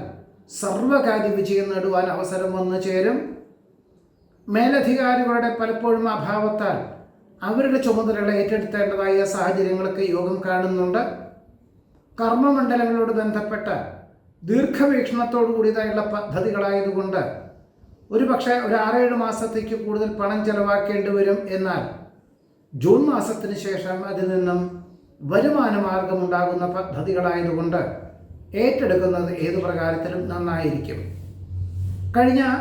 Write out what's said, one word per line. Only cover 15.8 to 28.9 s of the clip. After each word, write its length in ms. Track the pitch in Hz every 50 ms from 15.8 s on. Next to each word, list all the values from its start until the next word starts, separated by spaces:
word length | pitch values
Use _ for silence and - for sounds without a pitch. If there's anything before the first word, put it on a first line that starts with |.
| 214 214 214 214 208 - 208
പദ്ധതികളായതുകൊണ്ട് 1120 | 208 208 - 139 185 190 220 202 202 202 196 196 196 196 196 185 190 190 190 190 170 139 - - - - - - - - _ _ _ - - - _ - _ 208
ഒരുപക്ഷെ 420 | 226 262 240 240 - - 247 247 247 240
ഒരു 100 | 208 226 220 214
ആറേഴ് 300 | 214 233 247 247 240 247 233 226
മാസത്തേക്ക് 520 | 220 214 - 226 220 220 220 214 - 226 - 208
കൂടുതൽ 260 | 208 208 - 220 208 - 208
പണം 200 | 202 196 214 214 214
ചെലവാക്കേണ്ടി 640 | 214 202 202 202 202 202 202 202 202 208 196 196 196 202
വരും. 220 | 196 196 196 202 - - - 190
എന്നാൽ 280 | 185 190 185 170 147 123 120 - - - - - - _ _ _ _ _ _ _ _ _ _ -
ജൂൺ 280 | 123 131 180 220 262 294 294
മാസത്തിന് 460 | 262 214 208 226 220 - - 196 202 - -
ശേഷം 320 | 196 190 185 180 185 185 190 190 196
അതിൽ 140 | 190 185 185 185 185
നിന്നും 260 | 185 180 180 180 180 180 180 - - - - - - _ _ - _ 147 139
വരുമാന 440 | 185 208 262 294 294 285 247 220 208 202 196
മാർഗമുണ്ടാകുന്ന 800 | 190 190 190 190 185 185 185 180 180 180 175 180 175 180 180 180 180 175
പദ്ധതികളായതുകൊണ്ട് 1040 | 190 185 185 - 151 - - 180 180 180 175 170 175 175 170 160 165 170 170 175 170 - - - - - - - - - - - - - - - 202 233
ഏറ്റെടുക്കുന്നത് 680 | 269 - - - 190